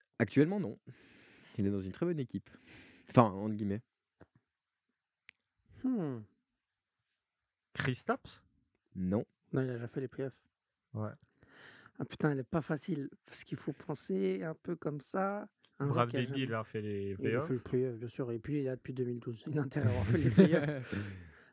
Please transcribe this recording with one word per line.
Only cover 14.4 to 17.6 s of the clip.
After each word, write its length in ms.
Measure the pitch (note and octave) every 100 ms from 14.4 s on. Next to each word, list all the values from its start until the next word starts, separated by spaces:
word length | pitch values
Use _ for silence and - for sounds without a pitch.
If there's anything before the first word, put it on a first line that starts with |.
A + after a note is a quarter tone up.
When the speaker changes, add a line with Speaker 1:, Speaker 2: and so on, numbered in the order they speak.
Speaker 2:
un 100 | F3 D#3
peu 200 | - E3+
comme 240 | - D3
ça. 480 | - F#3+ F#3+ G3+ G#3 _ _ -
Un 120 | C#3
joueur 160 | A#2+ A#2+
qui 100 | B2+
a 40 |
Speaker 3:
Bradley 40 | A#2+
Speaker 2:
jamais 180 | C3+ B2+
Speaker 3:
Beal 100 | A2+
a 80 |
fait 180 | G#2+ A2
les 280 | G#2+ G2+ G2
Speaker 2:
Il 40 |
a 40 | G2
Speaker 3:
playoffs. 300 | A2 A2+ D#3
Speaker 2:
fait 60 |
le 60 |
play-off, 360 | B2+